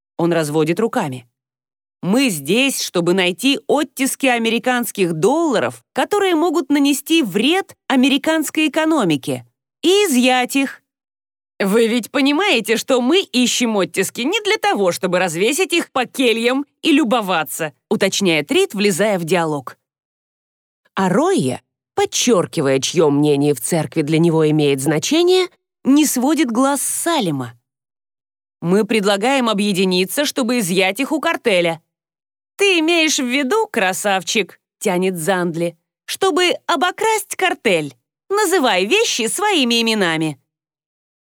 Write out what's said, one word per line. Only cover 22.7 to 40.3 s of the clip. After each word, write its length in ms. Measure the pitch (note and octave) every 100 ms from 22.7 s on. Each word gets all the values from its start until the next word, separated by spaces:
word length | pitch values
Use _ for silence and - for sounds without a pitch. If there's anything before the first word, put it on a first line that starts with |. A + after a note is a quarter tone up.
| C3+
чье 300 | C3 E3 D#3
мнение 440 | C#3+ D3+ C#3+ D3
в 60 | C#3+
церкви 420 | - E3+ D3 E3
для 160 | D3 D#3
него 320 | E3+ D#3+ D#3
имеет 300 | D3+ D3 C#3
значение, 640 | C#3 D3+ - D#4 F4 F#4 F4+ - _ _
не 200 | - C#4+
сводит 460 | D4+ B3+ B3+ D#4 D#4
глаз 320 | A3 C4+ C#4
с 200 | - -
Салима. 520 | E4+ E4 F#3+ C#3+ A#2+ - _ _ _ _ _ _ _ _ _ _
"Мы 240 | E3+ G3
предлагаем 640 | A3 A3+ G3 G3 A3 C#4 A#3
объединиться, 760 | G#3 G3+ F3+ F#3+ F3+ F#3 -
чтобы 340 | C#4+ - A#3 B3
изъять 400 | F3+ F#3 F#3 G3
их 140 | C4+
у 80 | D#4
картеля". 600 | E4 E4 - F#3 E3+ D#3+ _ _ _ _ _ _ _ -
"Ты 240 | G4+ F4+
имеешь 380 | D#4 E4+ D#4 -
в 60 |
виду, 440 | B3+ C4 C4+ G#4+ A4
красавчик", 920 | - F#3 F#3 G#3 F#3+ F3+ A3 F3+ - _ _
тянет 360 | - F3+ F#3 F3+
Зандли, 600 | D#3 F#3 F3 D#3+ E3+ E3 _ _ -
"чтобы 480 | - F#4+ E4 F4+ - -
обокрасть 720 | E4+ F4+ F4+ A4 A4 - -
картель. 580 | F4+ F4 A#3 E3+ D3 - _ _ _
Называй 560 | G4+ G#4 F#4 B3+ F#3
вещи 440 | G3 G4 A#4 - A3+
своими 520 | - G#4 F#4 B3 A#3
именами". 580 | A3+ A3 F3+ D#3+ D#3+